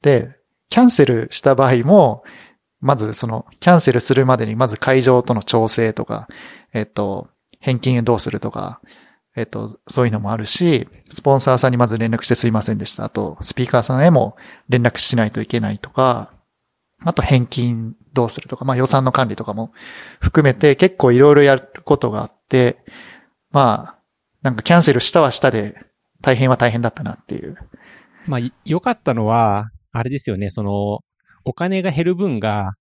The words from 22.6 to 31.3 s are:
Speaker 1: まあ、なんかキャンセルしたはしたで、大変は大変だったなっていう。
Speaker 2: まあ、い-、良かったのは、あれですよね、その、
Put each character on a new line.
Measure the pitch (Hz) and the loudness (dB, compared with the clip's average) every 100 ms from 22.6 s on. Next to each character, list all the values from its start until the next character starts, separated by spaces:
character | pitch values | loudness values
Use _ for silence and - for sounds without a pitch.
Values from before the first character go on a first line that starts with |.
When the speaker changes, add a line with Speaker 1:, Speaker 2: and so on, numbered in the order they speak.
| 123 - - - - - _ _ _ | 2 -2 -18 -20 -20 -20 _ _ _
Speaker 1:
ま | 147 127 104 - - | 0 2 0 -6 -20
あ、 | _ _ _ _ | _ _ _ _
な | 139 | -6
ん | 113 | -6
か | |
キ | - | 2
ャ | 175 | 4
ン | |
セ | 156 | 6
ル | 127 | 2
し | - | 2
た | - | 2
は | 143 | 2
し | - | 2
た | 135 | 0
で、 | 113 104 - _ _ _ _ | 0 -6 -12 _ _ _ _
大 | - 123 | -2 0
変 | 131 | 0
は | 123 | 2
大 | 120 | 0
変 | 117 | 0
だ | 117 | -6
っ | |
た | - | -6
な | 107 | -12
っ | 120 _ | -12 _
て | - | -12
い | - | -12
う。 | - - - - - _ _ - | -18 -20 -20 -20 -20 _ _ -6
Speaker 2:
ま | 127 | -6
あ、 | |
い-、 | 120 _ - | -6 _ -4
良 | 165 | -4
か | 254 | -2
っ | 233 | -4
た | - | -4
の | 117 107 | -2 0
は、 | 117 113 101 107 - _ | 2 2 0 -6 -16 _
あ | 117 | -8
れ | 117 | -6
で | 139 | -6
す | - | -6
よ | 95 | -6
ね、 | 101 | -6
そ | 113 | -6
の、 | 101 101 104 104 _ _ _ | -6 -4 -4 -6 _ _ _